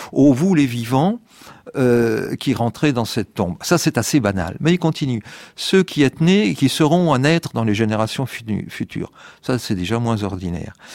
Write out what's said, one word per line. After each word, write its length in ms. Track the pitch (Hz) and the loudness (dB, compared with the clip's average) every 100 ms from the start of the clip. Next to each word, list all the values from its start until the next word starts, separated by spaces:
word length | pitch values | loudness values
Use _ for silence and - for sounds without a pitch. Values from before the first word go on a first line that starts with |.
| - | -4
Ô 220 | - 143 | 4 4
vous 200 | 127 190 | 4 2
les 120 | 165 | 2
vivants, 560 | 135 120 117 131 180 233 _ - - - - - | 2 -2 0 0 2 -2 _ -20 -20 -20 -10 0
euh, 580 | 123 120 117 110 - | 2 4 2 0 -4
qui 180 | 139 143 | -4 -2
rentrez 380 | 113 117 - 151 | 0 -2 0 0
dans 140 | 120 | 0
cette 300 | 110 117 98 | -2 -4 -6
tombe. » 200 | - 90 - | -2 -4 -2
Ça, 160 | - - | 0 0
c'est 200 | 160 120 | 2 -2
assez 220 | - 147 | 0 2
banal. 380 | 101 95 85 - | 2 0 -4 -2
Mais 140 | 156 | 0
il 60 | 175 | 2
continue. « 440 | 165 - 135 117 - - - | 0 -2 -4 -4 -8 -18 -20
Ceux 280 | - - 190 | -10 0 2
qui 200 | 180 147 | 2 2
êtes 160 | 135 - | 2 4
nés 300 | 165 196 208 | 4 4 2
et 60 | |
qui 120 | 147 135 | 2 0
seront 460 | - 151 175 170 | 2 2 4 2
à 40 | 127 | 2
naître 360 | 143 165 - | 2 2 0
dans 100 | 117 | -2
les 100 | 113 | 0
générations 520 | 104 110 107 110 - | 0 0 0 -2 -4
finu-, 440 | 131 - 113 98 - | -8 -8 -6 -6 -6
futures. » 440 | - - - 87 - - - | -10 -8 -8 -10 -14 -20 -12
Ça, 160 | - 127 | -4 -4
c'est 160 | - | -2
déjà 220 | 98 90 117 | -4 -2 -2
moins 260 | 117 107 | -2 -2
ordinaire. 500 | 101 90 90 85 - - - | -4 -6 -6 -6 -10 -16 -20